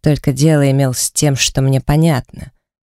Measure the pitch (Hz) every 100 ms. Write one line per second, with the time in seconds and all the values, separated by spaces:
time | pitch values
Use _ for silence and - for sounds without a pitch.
0 | 156 143 - 131 160 147 139 135 135 123
1 | - - 151 135 - - 135 135 - 151
2 | 165 131 - - - _ _ _ _